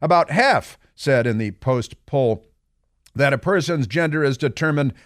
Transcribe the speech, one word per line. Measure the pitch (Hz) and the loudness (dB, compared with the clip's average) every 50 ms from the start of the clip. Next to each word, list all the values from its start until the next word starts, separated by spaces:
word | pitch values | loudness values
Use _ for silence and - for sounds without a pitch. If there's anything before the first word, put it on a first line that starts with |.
about | - 156 180 170 165 - | 0 2 2 2 2 2
half | 147 208 247 269 220 117 - - - _ _ _ _ | 2 2 2 4 2 2 -2 -6 -12 _ _ _ _
said | - - 143 135 123 117 123 | -6 -2 0 2 2 2 0
in | 110 110 | 0 -2
the | 110 104 | -4 -6
Post | 98 - - 131 127 123 113 - - - _ | -8 -6 -4 -2 -2 -2 -2 -6 -12 -20 _
poll | - - 139 131 117 110 - - _ _ _ _ _ _ _ _ _ _ _ _ _ - | -6 -2 0 0 0 0 -2 -6 _ _ _ _ _ _ _ _ _ _ _ _ _ -4
that | 113 139 139 139 | 0 0 0 0
a | 123 | 0
person's | - 175 202 180 135 160 170 151 123 | 0 0 0 0 0 -2 -2 -2 -4
gender | 95 117 170 165 160 151 156 147 | -2 -2 -2 0 0 0 0 0
is | 139 131 - | 0 0 -2
determined | 156 127 - - 160 156 147 147 143 131 - - _ | -4 -4 -4 -2 -2 0 0 0 0 -2 -4 -8 _